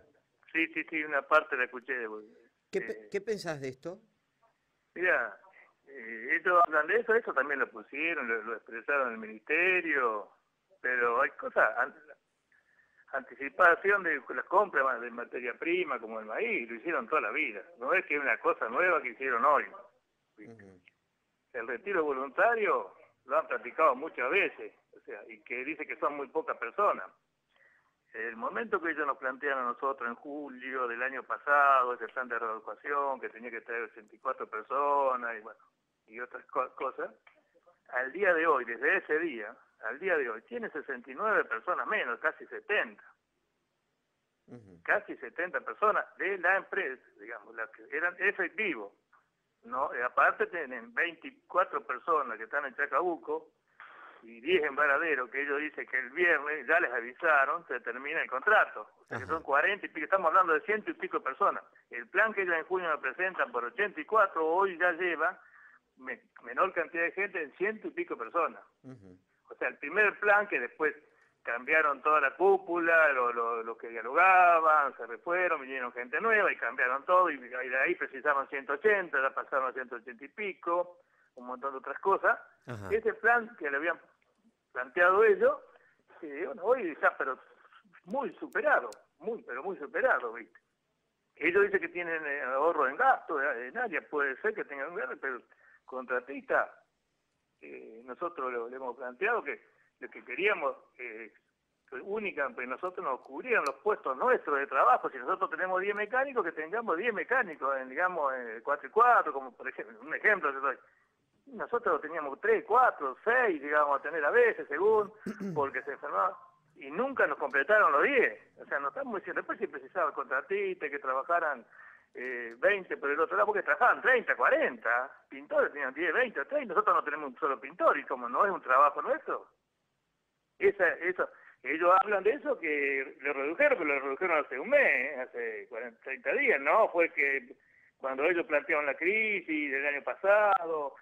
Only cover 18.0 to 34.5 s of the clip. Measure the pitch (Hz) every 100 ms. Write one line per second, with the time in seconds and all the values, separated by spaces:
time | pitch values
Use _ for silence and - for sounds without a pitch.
18 | - 147 135 113 160 165 113 131 180 156
19 | 127 110 135 120 139 135 98 - - _
20 | _ _ _ - - 113 98 90 _ _
21 | _ _ _ _ _ 123 113 139 202 185
22 | 151 131 139 165 214 233 190 127 95 -
23 | - _ 123 151 156 120 120 139 156 127
24 | 156 - 127 190 160 - 107 - _ -
25 | - 104 117 107 - 123 131 151 147 120
26 | 160 143 131 160 156 117 117 - 202 120
27 | 92 _ _ _ _ _ _ _ _ _
28 | _ 113 117 113 131 214 226 196 165 151
29 | 143 131 131 131 143 135 123 113 139 -
30 | 117 120 147 147 139 127 131 131 123 117
31 | 131 131 107 110 147 143 139 131 123 120
32 | 110 135 123 117 113 110 110 104 147 143
33 | 139 127 110 110 120 113 120 117 107 117
34 | 107 110 131 127 110